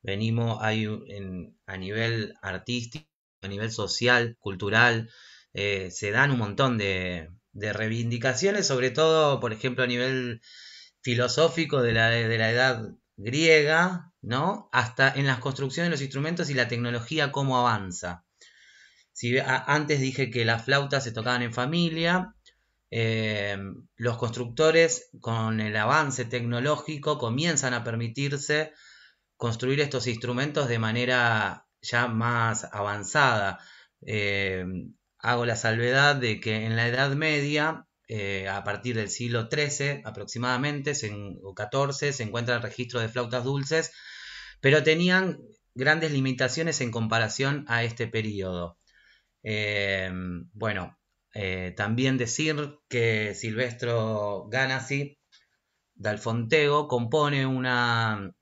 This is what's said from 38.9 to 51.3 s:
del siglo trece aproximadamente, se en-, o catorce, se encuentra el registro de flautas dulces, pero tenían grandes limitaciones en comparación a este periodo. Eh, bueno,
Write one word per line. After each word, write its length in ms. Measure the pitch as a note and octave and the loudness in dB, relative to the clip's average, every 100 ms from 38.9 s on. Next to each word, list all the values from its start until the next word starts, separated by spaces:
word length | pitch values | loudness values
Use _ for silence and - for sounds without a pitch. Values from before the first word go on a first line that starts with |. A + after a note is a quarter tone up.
| A2+ | -4
del 140 | G#2 | -4
siglo 400 | - A#2+ A#2 A2+ | -4 -2 -2 -2
trece 540 | D3 D3 C#3 C#3 C#3 A2 | -2 -2 -2 -4 -4 -8
aproximadamente, 880 | G#2+ G2 A#2 B2 B2+ C#3+ D3 C#3 | -12 -10 -4 -2 0 0 -2 -4
se 140 | C#3+ G#2+ | -4 -6
en-, 320 | G#2 G2+ - | -8 -10 -12
o 120 | G2 F#2+ | -14 -10
catorce, 580 | G#2+ C3+ C#3 C#3 C#3+ | -4 0 0 -2 -4
se 80 | C#3 | -4
encuentra 340 | A2 A#2 A#2+ A#2+ | -4 -4 -2 -2
el 60 | |
registro 380 | A2 - B2 B2 | -4 -8 -6 -2
de 100 | A2+ | -2
flautas 340 | A#2+ A#2 B2+ | -2 -2 -2
dulces, 480 | B2 C#3 C#3 D#3+ D#3+ - - - - - - - | -2 -2 0 -2 -2 -10 -20 -18 -16 -16 -18 0
pero 220 | C3+ D3+ | 4 6
tenían 560 | D3+ D#3+ F3+ F#3 F#3+ C#3+ - - _ | 6 4 6 4 2 -2 -10 -20 _
grandes 380 | - C3+ D#3+ D#3+ | -2 2 2 2
limitaciones 680 | C#3+ C3+ B2+ C3 D#3+ E3 D#3 | 2 0 2 0 0 -2 -2
en 100 | B2 | -2
comparación 760 | A2+ A2 A2+ G#2+ - C3+ C#3+ C#3 | -2 0 2 0 0 -2 -2 -2
a 160 | A#2 | 0
este 220 | A#2 A2+ A2+ | 0 -2 -4
periodo. 720 | A2+ G#2+ G2+ F#2 F2+ E2+ - _ _ _ _ _ _ | -2 -2 -4 -4 -4 -6 -10 _ _ _ _ _ _
Eh, 680 | A2 G#2+ G#2 G#2 G2 G2 F#2+ F#2 F2+ F2 - | -6 -2 0 0 0 0 -2 -4 -6 -6 -10
bueno, 460 | G#2 A2 G2+ F2+ _ _ _ _ | -6 -4 -2 -6 _ _ _ _